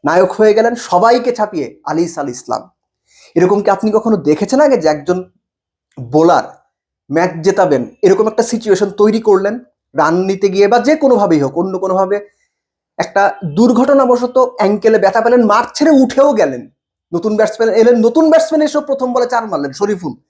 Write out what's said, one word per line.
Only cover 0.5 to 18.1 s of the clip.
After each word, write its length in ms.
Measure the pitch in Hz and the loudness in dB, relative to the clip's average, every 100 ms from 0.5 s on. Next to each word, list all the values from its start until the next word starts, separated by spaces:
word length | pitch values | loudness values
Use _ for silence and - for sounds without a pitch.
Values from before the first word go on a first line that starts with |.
| 208 | 4
গেলেন 180 | 226 240 - | 0 -2 -2
সবাইকে 420 | 180 226 247 247 240 | 0 2 2 0 -4
ছাপিয়ে 280 | 208 170 123 - - | -6 -6 -8 -10 -8
আলি 120 | 156 170 | -4 -4
ইসাল 180 | 165 143 120 | -6 -10 -10
ইসলাম। 260 | - - - _ _ _ _ _ - 175 | -8 -8 -8 _ _ _ _ _ -6 0
এরকম 220 | 180 208 | 0 0
কি 40 | 202 190 | 0 -2
আপনি 120 | 214 214 | 0 -2
কখনো 200 | 233 208 143 | 0 -2 0
দেখেছেন 320 | 151 202 262 302 | -2 0 2 2
আগে 100 | 233 | 2
যে 60 | 156 | 0
একজন 240 | 151 143 180 180 _ _ _ _ _ _ - | -2 -2 -4 -6 _ _ _ _ _ _ -18
বোলার 480 | 117 147 170 147 - - _ _ _ _ _ | -2 2 2 2 -2 -18 _ _ _ _ _
ম্যাচ 180 | 151 180 165 | -4 -4 -2
জেতাবেন, 380 | 170 185 180 135 117 _ 185 | -2 0 0 0 -4 _ 0
এরকম 200 | 190 220 | 2 0
একটা 140 | 220 226 | -2 -4
সিচুয়েশন 360 | 226 214 190 202 190 | -4 -2 -2 -2 0
তৈরি 200 | 214 220 220 | 0 2 2
করলেন 260 | 190 196 240 - _ _ 143 | 0 0 -6 -14 _ _ -2
রান 140 | 151 175 190 | 0 0 -2
নিতে 180 | 190 196 | -2 -2
গিয়ে 120 | 185 202 | 2 2
বা 60 | 240 220 | 2 2
যে 80 | 311 | 0
কোনোভাবেই 380 | 277 233 202 156 | 2 2 2 0
হোক, 100 | 139 156 | 0 -2
অন্য 140 | 190 185 | -4 -4
কোনোভাবে 320 | 185 185 190 202 202 _ _ _ _ _ _ - | -4 -2 -2 -4 -6 _ _ _ _ _ _ -10
একটা 180 | 151 196 196 - 170 151 | -4 0 0 -2 -6 2
দুর্ঘটনাবশত 800 | 247 233 254 277 247 247 247 262 247 - | 2 4 2 2 2 0 0 0 -2 0
অ্যাঙ্কেলে 400 | 196 208 220 220 | -2 0 2 2
ব্যথা 160 | - 233 | 2 0
পেলেন, 180 | 226 247 220 | 2 2 2
মাঠ 140 | 208 233 - | 0 -2 -2
ছেড়ে 160 | 302 285 | 2 4
উঠেও 260 | 262 269 285 226 | 2 2 2 2
গেলেন, 220 | 151 127 - _ _ _ _ | 0 -2 -14 _ _ _ _
নতুন 200 | 170 214 214 | -6 -4 -2
ব্যাটসম্যান 320 | 220 - 226 202 | -2 0 0 2
এলেন, 160 | 233 240 | 4 4
নতুন 180 | 226 | 2